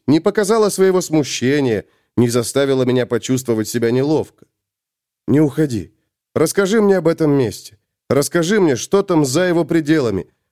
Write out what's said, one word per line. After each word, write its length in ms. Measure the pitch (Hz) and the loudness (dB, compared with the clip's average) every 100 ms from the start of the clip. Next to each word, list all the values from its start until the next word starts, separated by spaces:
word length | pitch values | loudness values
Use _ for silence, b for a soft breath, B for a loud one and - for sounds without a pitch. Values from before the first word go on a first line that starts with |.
| - | 0
не 120 | 160 | 0
показала 500 | 202 214 196 226 208 | 0 -2 0 2 0
своего 320 | - 190 185 | 2 2 2
смущения, 840 | 175 156 135 - 123 147 131 104 - _ _ - | 0 -2 -2 -2 -2 0 0 -2 -6 _ _ 0
не 120 | 120 | 0
заставила 540 | 120 113 135 139 131 | 0 -2 -2 0 0
меня 220 | 127 123 120 | 0 0 0
почувствовать 640 | 117 - 131 131 110 107 | -4 -2 -4 -2 -2 -2
себя 240 | 117 113 | -2 -2
неловко. 560 | 127 143 151 95 _ _ _ _ _ _ _ _ _ - | 0 0 -2 -4 _ _ _ _ _ _ _ _ _ -2
"Не 140 | 139 | 2
уходи. 520 | 151 156 147 110 78 _ _ _ _ | 2 0 -4 -4 -10 _ _ _ _
Расскажи 480 | 117 160 - 190 226 | -2 -2 0 0 2
мне 160 | 202 190 | 2 2
об 100 | 160 | 0
этом 240 | 160 151 | 0 0
месте. 460 | 139 113 - - - _ _ - | 2 0 -6 -16 -20 _ _ -2
Расскажи 500 | 131 143 175 165 214 | -2 0 -2 0 2
мне, 160 | 165 120 | 2 0
что 280 | - 202 | 0 -2
там 220 | 190 165 139 | 2 0 0
за 180 | 147 | 0
его 220 | 180 170 165 | 0 0 0
пределами. 600 | 165 147 160 120 95 - _ _ | -2 0 0 0 -4 -8 _ _